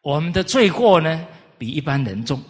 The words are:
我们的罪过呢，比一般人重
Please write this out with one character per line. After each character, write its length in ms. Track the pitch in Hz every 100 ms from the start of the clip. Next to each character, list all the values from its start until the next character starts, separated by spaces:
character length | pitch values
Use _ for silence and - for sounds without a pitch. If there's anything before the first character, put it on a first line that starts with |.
我 180 | 147 147
们 140 | 165
的 100 | 175
罪 280 | 185 262 208
过 300 | 165 233 180
呢， 280 | 160 160 170 - _ _
比 100 | 113
一 120 | 143
般 220 | 139 139
人 220 | 120 98
重 180 | 117 135 -